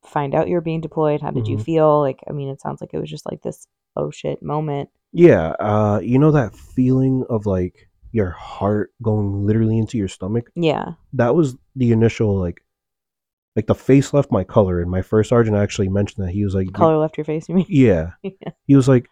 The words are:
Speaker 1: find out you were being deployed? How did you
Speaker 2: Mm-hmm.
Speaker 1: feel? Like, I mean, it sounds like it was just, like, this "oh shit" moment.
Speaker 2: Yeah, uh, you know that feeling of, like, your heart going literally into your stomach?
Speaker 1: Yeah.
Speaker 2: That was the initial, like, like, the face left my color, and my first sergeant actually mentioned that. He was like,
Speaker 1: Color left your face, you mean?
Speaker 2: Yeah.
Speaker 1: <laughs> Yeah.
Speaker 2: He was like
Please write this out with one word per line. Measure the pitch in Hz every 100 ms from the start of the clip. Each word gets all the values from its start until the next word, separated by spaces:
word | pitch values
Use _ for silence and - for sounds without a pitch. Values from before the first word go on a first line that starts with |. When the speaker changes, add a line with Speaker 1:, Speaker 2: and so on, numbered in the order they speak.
Speaker 1:
find | _ 151 139
out | 151 170
you |
were | 180
being | 165 160
deployed? | 151 - 151 147
How | 147
did | 143 110
you | 135
Speaker 2:
Mm-hmm. |
Speaker 1:
feel? | 107 160 156 147
Like, | 139 - -
I |
mean, | 147 139
it | 135
sounds | 147 143
like | -
it | 156
was | 156
just, | 151 -
like, | -
this | 160 160 - _ _ -
"oh | 147
shit" | - 151 143
moment. | - 147 156 143 - _ _
Speaker 2:
Yeah, | 170 170 107 80 -
uh, | 104 107 107 104
you | 98 127
know | 156
that | 151 110
feeling | - - - 127 131 131 131 123
of, | 113 104
like, | 92 92 _ _ _ -
your | 113 95
heart | 82 - - 101 104 98 _
going | 110 107 101 98
literally | 101 110 110 110
into | 110 120
your | 95
stomach? | - 95 113 120
Speaker 1:
Yeah. | - 165 - - 170 _
Speaker 2:
That | 127 120
was | 147 147 123 _
the | 131 120
initial, | 113 113 - 110 98
like, | 87 90 _ _ _ _ _ _ _ _ _ -
like, | -
the |
face | 104 - 135 135
left | 143 139
my | 107
color, | 92 120 98 87
and | 90
my | 92
first | 92 110 107
sergeant | 120 113 104
actually | 101 - 98
mentioned | 95 101 -
that. | 92
He | 95
was | 101
like, | 95 95
Speaker 1:
Color | 95 165 156
left | 156 -
your |
face, | 151 156 -
you | 175
mean? | 175
Speaker 2:
Yeah. | 139 127 87 82 -
Speaker 1:
<laughs> |
Yeah. | 196 - - - -
Speaker 2:
He | 139
was | 131
like | 127 123